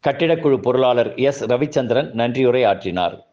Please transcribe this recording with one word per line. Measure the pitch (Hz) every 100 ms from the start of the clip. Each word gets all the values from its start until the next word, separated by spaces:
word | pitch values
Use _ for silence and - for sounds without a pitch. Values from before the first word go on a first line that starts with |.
கட்டிடக்குழு | 151 135 165 165 151 131
பொருளாளர் | 123 127 127 120 113 -
எஸ் | 135 139
ரவிச்சந்திரன் | 110 123 147 147 120 117 156
நன்றியுரை | 113 120 123 127 127
ஆற்றினார். | 113 95 98 90 85 - _